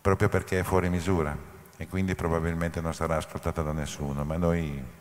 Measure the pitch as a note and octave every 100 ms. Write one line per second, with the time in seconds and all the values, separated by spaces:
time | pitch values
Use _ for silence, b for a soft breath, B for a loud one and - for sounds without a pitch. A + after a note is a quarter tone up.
0 | - G2 G#2 F#2 - F#2 F2 F#2 F2+ F2
1 | E2 F#2 D2+ D2 C#2+ - - - - F#2+
2 | F#2+ F2+ F2 E2 E2 E2 E2+ E2+ E2 D#2+
3 | E2 D#2+ D2+ - - E2 D2+ D#2 D2 -
4 | C#2+ C#2 D2 D#2+ E2+ E2+ D#2+ C#2 B1+ -